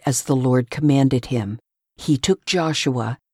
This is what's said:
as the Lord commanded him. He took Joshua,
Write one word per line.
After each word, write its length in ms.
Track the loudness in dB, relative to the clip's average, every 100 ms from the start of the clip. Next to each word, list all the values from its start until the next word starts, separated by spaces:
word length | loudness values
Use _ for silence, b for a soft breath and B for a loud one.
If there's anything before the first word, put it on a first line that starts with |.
| -4
as 180 | -4
the 120 | 0 0
Lord 340 | 2 2 0
commanded 580 | 0 2 4 4 2 -2
him. 320 | -4 -4 -10 _ _ _ _
He 220 | -2 0
took 280 | 2 -2 0
Joshua, 720 | -2 -2 -2 -2 -2 -4 -8 _